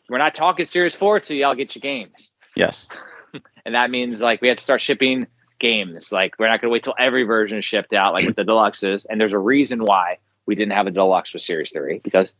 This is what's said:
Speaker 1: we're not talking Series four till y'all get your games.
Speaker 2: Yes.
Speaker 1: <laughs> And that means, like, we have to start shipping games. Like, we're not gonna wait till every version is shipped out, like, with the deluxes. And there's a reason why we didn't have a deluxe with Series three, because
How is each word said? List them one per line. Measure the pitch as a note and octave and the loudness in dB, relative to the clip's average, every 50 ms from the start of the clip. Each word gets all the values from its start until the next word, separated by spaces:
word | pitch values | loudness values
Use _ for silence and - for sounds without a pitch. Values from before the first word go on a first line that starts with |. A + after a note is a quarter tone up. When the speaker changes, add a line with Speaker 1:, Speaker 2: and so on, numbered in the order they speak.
| _ _ | _ _
Speaker 1:
we're | B2 B2+ | -2 0
not | D3 D#3 - | 0 0 0
talking | - D#3 F3+ F3+ F3+ E3+ | 2 0 0 2 0 -2
Series | - - F3 F3 E3+ - | -2 0 0 0 0 0
four | - F#3+ G3+ G#3+ G#3 | 0 2 2 2 2
till | - - D#3 | 0 -2 -4
y'all | C#3 C#3 C#3 C3+ | 0 0 0 0
get | B2 C#3 - - | -2 -4 -8 -8
your | C3 | -10
games. | A2 C#3 C#3 B2 G2+ - _ _ - - _ _ _ _ _ | -8 -8 -8 -8 -10 -14 _ _ -20 -20 _ _ _ _ _
Speaker 2:
Yes. | - F#2 E2 - - - - - | 0 0 0 0 -6 -12 -12 -16
Speaker 1:
<laughs> | - - - - - - _ - C#3+ - _ _ _ _ | -18 -18 -20 -20 -20 -20 _ -18 -18 -18 _ _ _ _
And | - A#2 | -2 0
that | A#2+ B2 B2 | 2 2 2
means, | B2+ B2 B2 B2 A#2+ G#2+ A2+ | 0 -4 -4 -4 -6 -2 0
like, | A#2+ A2+ G2+ | 0 0 2
we | - B2 | 2 0
have | B2 | 0
to | - - | 0 0
start | - C3+ B2 | 0 0 0
shipping | - - C#3 - C3 C3 C3 C3 A#2+ - _ _ _ _ _ _ | 2 -2 0 0 0 0 0 -2 -4 -8 _ _ _ _ _ _
games. | - A#2 A2+ G#2+ G2 F2+ E2 E2 - - | -2 0 0 0 -4 -6 -10 -16 -12 -6
Like, | G#2 F#2+ F#2+ F2+ - _ | -2 -2 -2 -2 -2 _
we're | A2 A2+ | 0 2
not | A2+ G#2+ - | 2 2 2
gonna | A#2 A#2+ | 0 0
wait | A#2 - | 0 -2
till | C3+ B2 - | -4 -2 0
every | B2+ C3 A#2+ C3 B2+ | 0 2 2 2 0
version | G#2 A2+ A2 A2 G2+ A2 G#2+ | 2 2 0 0 0 -2 -6
is | G2 | -6
shipped | - - G#2 G2 - G#2+ | -2 -2 -2 -2 0 0
out, | G2+ F#2+ G2 E2+ | 2 2 2 2
like, | F#2 F#2 | 2 0
with | F#2 A2 | 0 0
the | - G2 | -2 0
deluxes. | F#2 A2 A2+ G#2+ G2+ - - - G2 G2 G2+ - - | 2 4 4 4 2 2 -2 -4 -4 -2 -4 -6 -6
And | A2+ G#2+ | -2 0
there's | A2 G#2+ G2 | 0 0 0
a | G#2 | 0
reason | F#2+ A2 C3+ C#3+ C#3+ A2+ B2+ A#2 A2+ | 0 2 2 2 2 0 -2 -2 2
why | G#2 G2 F#2+ F2+ F2 F2+ - _ _ _ _ _ | 2 4 4 2 0 -4 -8 _ _ _ _ _
we | - G#2+ | -4 -2
didn't | F#2+ G#2+ G#2 G2+ | -2 0 0 0
have | G2+ G2+ | 0 0
a | G2 | 0
deluxe | F#2 F#2+ F#2+ F#2+ F#2 F2+ - - - | 2 2 4 4 4 2 0 -4 -12
with | E2+ - | -12 -8
Series | - F2 D#2+ D2+ - | -6 -6 -6 -6 -6
three, | - D#2 C#2+ C#2 E2 - - | -6 -8 -6 -6 -6 -6 -8
because | - - F#2 F#2+ - - _ | 2 2 2 2 2 -4 _